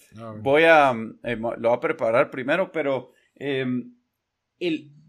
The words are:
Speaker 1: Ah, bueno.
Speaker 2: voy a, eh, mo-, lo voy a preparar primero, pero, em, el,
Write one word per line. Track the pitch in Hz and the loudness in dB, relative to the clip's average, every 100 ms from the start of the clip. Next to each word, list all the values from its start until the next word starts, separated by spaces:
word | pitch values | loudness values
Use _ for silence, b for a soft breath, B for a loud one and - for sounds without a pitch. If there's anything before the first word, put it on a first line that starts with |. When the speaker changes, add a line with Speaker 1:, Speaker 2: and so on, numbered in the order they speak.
| b 110 | b -18
Speaker 1:
Ah, | 113 | -16
bueno. | 107 | -6
Speaker 2:
voy | 117 147 | 2 4
a, | 165 160 139 117 110 - | 6 6 6 2 -6 -10
eh, | - 113 | -8 -6
mo-, | 117 - | -6 -2
lo | 117 | 0
voy | 123 | 0
a | |
preparar | 160 151 117 117 147 | -2 -4 0 0 0
primero, | 139 127 170 180 | -4 -4 -2 -2
pero, | 165 139 131 131 b b _ | -4 -2 -4 -6 b b _
em, | 135 135 131 123 120 _ _ _ _ _ _ _ | -6 -4 -2 -4 -8 _ _ _ _ _ _ _
el, | 175 156 - _ | -6 -6 -8 _